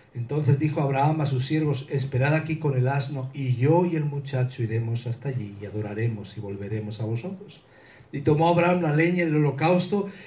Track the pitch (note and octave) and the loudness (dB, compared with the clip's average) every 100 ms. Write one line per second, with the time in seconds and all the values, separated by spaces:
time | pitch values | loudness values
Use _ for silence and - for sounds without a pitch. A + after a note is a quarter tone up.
0 | _ A#2+ A#2 D3 B2+ C3+ D3+ - C#3 C3+ | _ -10 -4 0 2 2 2 0 0 2
1 | D3 D#3 B2 C3 - D#3 D3+ B2+ - C#3 | 2 2 0 0 0 0 0 -2 -2 -4
2 | - B2 C#3 D#3 D#3+ D#3 D3+ B2+ B2+ C#3 | -2 0 2 2 0 -2 0 2 2 0
3 | B2+ C#3 C3 C#3+ B2+ A#2 C#3 E3+ F3+ D#3+ | -2 -6 -6 -4 -2 2 4 4 4 0
4 | D3 C#3+ - C3 B2 - A2 A2+ A2+ A#2 | -2 -4 -4 -2 -2 -2 -2 -2 -2 -4
5 | A#2 - C#3 A#2 G2+ G2+ G2 G#2+ G#2 G#2+ | -6 -6 -6 -6 -8 -10 -10 -8 -6 -4
6 | A2+ G#2 F#2 - G2+ G2 G2+ G#2+ G#2 A2 | -2 -4 -8 -10 -10 -8 -6 -6 -6 -6
7 | A2 A#2 F#3 G3 - - _ - - - | -4 -4 -6 -10 -14 -20 _ -20 -20 -20
8 | - C#3+ D3 D3+ E3+ E3+ F3 F3+ D#3+ D3+ | -12 -2 2 4 4 4 4 4 2 2
9 | E3+ F3+ E3 D3+ D3 C3 D#3+ F3+ - G3+ | 4 2 2 2 2 2 4 4 2 -2
10 | F#3+ - | -2 -10